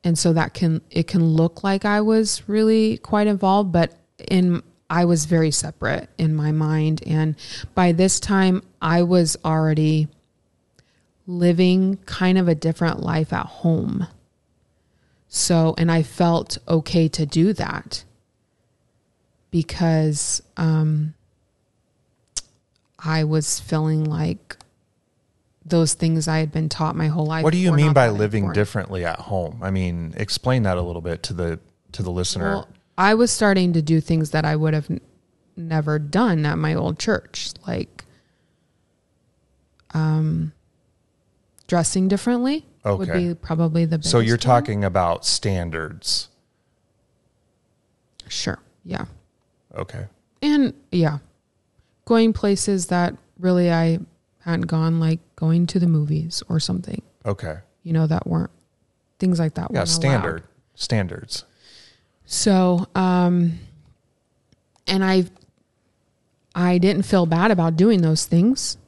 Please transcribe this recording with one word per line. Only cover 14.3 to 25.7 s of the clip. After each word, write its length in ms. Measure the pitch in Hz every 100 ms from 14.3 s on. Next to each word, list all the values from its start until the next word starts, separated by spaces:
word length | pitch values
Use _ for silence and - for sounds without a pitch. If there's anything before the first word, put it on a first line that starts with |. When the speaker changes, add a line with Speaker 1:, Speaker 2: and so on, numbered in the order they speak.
| _ _ _ _ _ _ _ _ _ _
Speaker 1:
So, 460 | - - 170 160 160
and 120 | 165
I 120 | 165
felt 560 | 160 - 170 170 - - -
okay 400 | 165 151 175 160
to 160 | -
do 300 | 151 170 180
that 500 | 202 - - - - - _ _ _ _ _ _ _ _ _ _ _ _ _ _
because, 920 | 170 156 - 170 160 156 147 - - _ -
um, 560 | 160 156 156 151 151 - _ _ _ _ _ _ _ _ _ _ _ - _ _ _ _ _ _
I 260 | 160 160
was 340 | 151 156 151 -
feeling 460 | - 160 156 156
like 540 | 156 160 156 175 _ - _ _ _ _ _ _ _ _ _ _
those 280 | 160